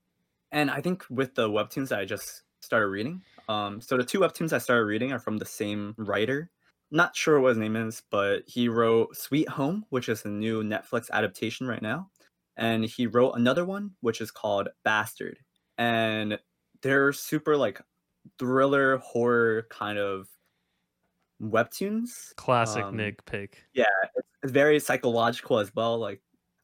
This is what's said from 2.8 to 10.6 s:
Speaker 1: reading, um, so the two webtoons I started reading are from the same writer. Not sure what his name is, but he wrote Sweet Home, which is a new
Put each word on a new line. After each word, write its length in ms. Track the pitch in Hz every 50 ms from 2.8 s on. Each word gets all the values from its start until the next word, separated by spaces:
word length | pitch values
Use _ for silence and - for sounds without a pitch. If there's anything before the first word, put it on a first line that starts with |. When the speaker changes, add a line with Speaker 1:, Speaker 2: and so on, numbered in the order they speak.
| 107 98
Speaker 1:
reading, 360 | 95 101 107 143 175 185 - _ _ - - -
um, 320 | 107 104 104 101 101 113
so 160 | - - 135 127
the 60 | 123
two 160 | - - 196
webtoons 320 | 180 160 - - 175 156
I 60 | 156 117
started 260 | - - 123 117 110
reading 260 | 104 104 110 123 135
are 80 | 135 117
from 180 | - - 110 104
the 80 | -
same 480 | - - - 110 104 104 104 104 101 110 -
writer. 520 | 110 98 98 101 107 120 135 143 165 - _ _ _ _ _ _ _ _
Not 240 | 147 160 175 - -
sure 240 | - - 160 151 143
what 100 | 127 127
his 80 | 120 113
name 180 | 110 107 110
is, 260 | 113 113 110 113 - - _
but 340 | - 101 101 101 101 87 - -
he 200 | - 123 123 120
wrote 480 | 113 117 117 113 113 113 110 - -
Sweet 320 | - - - 135 151 156 -
Home, 360 | - 147 135 147 185 214 214 -
which 180 | 135 123 - -
is 160 | 113 110 -
a 40 | 104
new 340 | 104 104 110 113 113 110